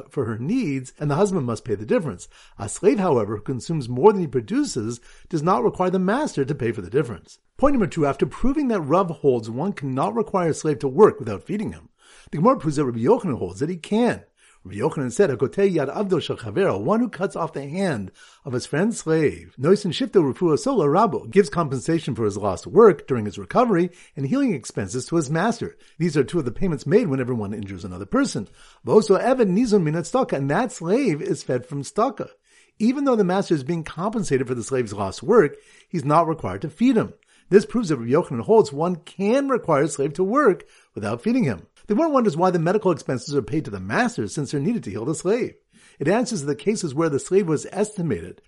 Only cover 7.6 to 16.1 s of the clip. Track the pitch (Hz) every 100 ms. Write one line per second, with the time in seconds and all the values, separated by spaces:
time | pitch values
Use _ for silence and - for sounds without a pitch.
7.6 | 285 277 170 170 143 139 175 - 254 294
8.6 | 262 208 135 170 180 - 143 120 110 117
9.6 | 190 - 139 131 185 226 208 190 170 143
10.6 | 156 143 139 139 190 - 117 98 - 208
11.6 | 127 80 - _ _ - - 143 214 262
12.6 | 156 147 131 117 127 233 196 104 92 92
13.6 | 151 180 - 214 240 101 - _ _ _
14.6 | 92 101 151 156 127 - 185 120 127 -
15.6 | 202 165 139 185 202